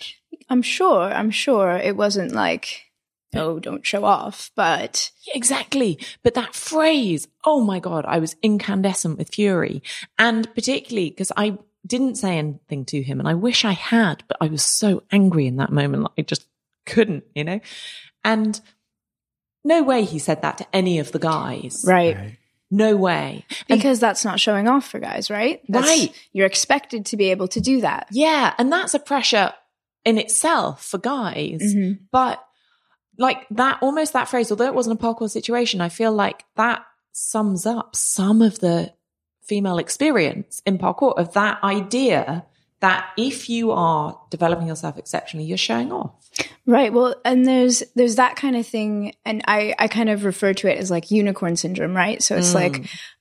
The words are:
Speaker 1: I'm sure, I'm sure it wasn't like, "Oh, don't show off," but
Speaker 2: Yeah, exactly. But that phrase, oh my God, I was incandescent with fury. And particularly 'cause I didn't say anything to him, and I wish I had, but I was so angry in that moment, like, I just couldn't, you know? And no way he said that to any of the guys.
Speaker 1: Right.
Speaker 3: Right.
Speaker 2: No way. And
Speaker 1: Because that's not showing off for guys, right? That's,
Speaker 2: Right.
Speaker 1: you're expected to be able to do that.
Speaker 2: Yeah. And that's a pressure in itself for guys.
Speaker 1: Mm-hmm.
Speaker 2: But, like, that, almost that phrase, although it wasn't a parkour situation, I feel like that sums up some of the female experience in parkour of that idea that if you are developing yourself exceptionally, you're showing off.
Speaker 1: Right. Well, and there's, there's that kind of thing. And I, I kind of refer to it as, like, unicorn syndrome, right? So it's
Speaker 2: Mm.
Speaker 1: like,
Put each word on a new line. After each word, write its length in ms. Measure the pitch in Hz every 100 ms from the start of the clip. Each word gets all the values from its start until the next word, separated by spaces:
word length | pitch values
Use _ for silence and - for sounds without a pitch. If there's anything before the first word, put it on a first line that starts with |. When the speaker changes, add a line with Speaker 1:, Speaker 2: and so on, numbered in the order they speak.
| - - _ 330 -
Speaker 1:
I'm 120 | 254
sure, 420 | - - 370 202
I'm 280 | 190 - 214
sure 400 | - 285 220 185 180
it 180 | 202 143
wasn't 360 | 104 185 170
like, 520 | 107 90 82 - - - _ _ _ _ 143
"Oh, 240 | 160 165
don't 260 | - 190 -
show 180 | 202
off," 480 | 208 170 - - - -
but 560 | 170 151 - - - - -
Speaker 2:
Yeah, 60 | 285
exactly. 640 | 247 269 - 277 220 151 - -
But 100 | 240
that 220 | 240 - -
phrase, 720 | - 311 320 302 208 151 - _ 311
oh 160 | 294
my 180 | 208 185
God, 240 | 180 160 -
I 100 | 165
was 160 | 160 -
incandescent 760 | 214 208 - 196 190 185 165 -
with 100 | -
fury. 500 | - 202 175 - 139 - - - -
And 360 | 233 226 220 233
particularly 560 | 254 277 - 220 165
'cause 200 | - 190 -
I 200 | 208 202 - _ 180
didn't 300 | 254 269 214
say 220 | 196 165
anything 460 | 151 143 _ 143 127
to 160 | 147
him, 180 | 131 135
and 100 | 147
I 60 | 170
wish 280 | 240 -
I 80 | 220
had, 500 | 180 - 233 190 147 -
but 80 | -
I 60 | 156
was 160 | 151
so 400 | - - 208 180 -
angry 360 | 202 190 165 131
in 80 | 127
that 140 | -
moment, 320 | 143 143 139
like, 80 | 147 -
I 40 |
just 220 | 147 - - _ _ _ -
couldn't, 380 | 233 214 156 - 147
you 80 | 151
know? 140 | 208 - - - - - _
And 360 | 214 220 214 208 - _ _ _ _ _ _ _ _ _
no 200 | 294 330
way 200 | 269 247
he 160 | 180 156
said 220 | 170 156
that 160 | 151 -
to 100 | - 190
any 240 | 185 165
of 120 | 143
the 80 | 156
guys. 640 | 160 160 - 123 127 - 180
Speaker 1:
Right. 280 | 180 170 98
Speaker 3:
Right. 220 | 104 113 _ _ _
Speaker 2:
No 240 | 202 220 208
way. 500 | 185 156 139 - - - -
And 120 | 220
Speaker 1:
Because 200 | 269 233
that's 240 | 226 -
not 160 | 214 -
showing 280 | 220 202 220
off 200 | 269 -
for 120 | -
guys, 300 | - 95 -
right? 300 | 208 240 - -
That's, 180 | 233 294
Speaker 2:
Right. 260 | 320 185 - _
Speaker 1:
you're 120 | 190 190
expected 600 | - - 277 - 226 196
to 100 | 208
be 140 | 190
able 160 | 190 185
to 100 | -
do 200 | 208 262
that. 260 | 170 - -
Speaker 2:
Yeah. 420 | 220 311 302 214 -
And 140 | 262
that's 220 | 349 381
a 60 | 285
pressure 540 | - 277 - 214 185 - _ _ _ _ 226
in 120 | 220
itself 680 | - - 311 294 160 139 -
for 120 | 185
guys. 640 | 233 277 190 - 151 160
Speaker 1:
Mm-hmm. 400 | 202 202 185 196 -
Speaker 2:
But, 320 | 254 254 - - _ _ _ _ _ _ -
like, 300 | 254 247 -
that, 280 | 214 262 -
almost 320 | 269 311 302
that 140 | 254 -
phrase, 220 | 247 226
although 140 | 208 262
it 80 | 254
wasn't 240 | 226 220
a 20 |
parkour 260 | 233 226 220
situation, 520 | 220 226 240 233 190
I 80 | 170
feel 220 | - 226
like 340 | 214 196 - _ -
that 280 | 233 - - _ _
sums 540 | - - 220 214 180 214
up 300 | 233 - -
some 460 | - - 190 220
of 180 | 220 -
the 340 | 175 170 160 - _ _ _ _
female 360 | - 208 196 170
experience 800 | 175 - 302 233 147 - - - 196
in 120 | 185
parkour 400 | 180 180 262 -
of 160 | 170
that 280 | 202 208 -
idea 800 | 196 202 180 247 262 143 - 170 - _ _ _
that 280 | 190 190 - -
if 320 | 262 - -
you 220 | 233 226
are 460 | 180 165 156 151 - _
developing 380 | 165 170 170 165
yourself 300 | 156 160 -
exceptionally, 480 | - - - 156 156
you're 120 | 185
showing 340 | - 233 254
off. 220 | - - - _ - - - 247
Speaker 1:
Right. 280 | 240 226
Well, 220 | 240 247 - 240
and 220 | 254 254
there's, 340 | 254 247 240 - 240
there's 220 | 240 220
that 180 | 247 -
kind 200 | 277 240
of 100 | 226
thing. 500 | 220 214 208 208 - 233
And 160 | 214 -
I, 260 | 208 214 -
I 80 | 214
kind 200 | 214 220
of 140 | 208
refer 300 | 202 - 196
to 180 | 190 190
it 60 | -
as, 140 | 190
like, 180 | 170 -
unicorn 460 | 208 202 196 175 170
syndrome, 400 | 175 185 160 185
right? 260 | 185 -
So 160 | 202 190
it's 140 | 175
Speaker 2:
Mm. 40 | 180
Speaker 1:
like, 300 | 180 135 - - - -